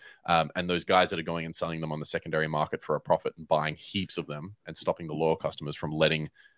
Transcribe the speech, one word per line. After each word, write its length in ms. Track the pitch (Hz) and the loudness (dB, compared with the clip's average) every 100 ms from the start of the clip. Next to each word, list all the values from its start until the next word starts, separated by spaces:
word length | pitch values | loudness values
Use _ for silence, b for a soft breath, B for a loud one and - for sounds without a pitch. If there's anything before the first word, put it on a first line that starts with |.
| B B - | B B 2
Um, 260 | 85 78 | 4 4
and 160 | - 87 | -2 0
those 140 | 87 | 0
guys 260 | - 92 90 | 4 6 6
that 80 | 87 | 2
are 40 | |
going 240 | 82 82 80 | -4 -4 -4
and 100 | - | -4
selling 240 | 85 80 | -4 -4
them 100 | 78 | -4
on 80 | 76 | -4
the 80 | 73 | -4
secondary 400 | 82 - 78 78 | -4 -2 0 0
market 380 | 76 76 - | 0 -2 -2
for 100 | - | -2
a 60 | 73 | -2
profit 320 | - 82 76 - | 2 0 0 -8
and 100 | 78 | 0
buying 260 | 78 78 | 2 2
heaps 440 | 76 - 101 90 - | -4 -6 -6 -2 -4
of 100 | 73 | -4
them 260 | 73 85 104 - | -8 -10 -14 -12
and 100 | 78 | -4
stopping 320 | - - 82 | -2 -2 -4
the 60 | |
loyal 200 | 76 80 | 0 2
customers 400 | 80 69 - 73 | 2 -2 -6 -8
from 160 | 73 78 | -6 -4
letting, 400 | 76 80 78 76 b b | 2 2 2 -2 b b